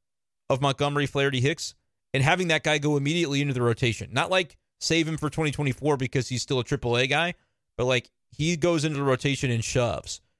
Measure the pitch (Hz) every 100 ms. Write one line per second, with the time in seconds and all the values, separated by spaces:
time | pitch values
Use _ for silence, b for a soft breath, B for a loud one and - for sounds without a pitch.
0 | _ _ _ _ - 131 139 - 143 143
1 | 139 143 139 131 131 165 - - _ _
2 | _ - 139 180 180 156 156 151 147 147
3 | 139 170 170 139 143 127 120 113 123 107
4 | - 127 170 185 185 _ _ - - 165
5 | 156 156 151 160 156 - 147 - 143 139
6 | 127 135 120 123 - 131 120 131 120 120
7 | 131 143 170 - _ _ _ - 123 127
8 | - _ _ - 156 170 175 165 156 139
9 | 139 127 143 135 135 117 - 131 120 78
10 | - - _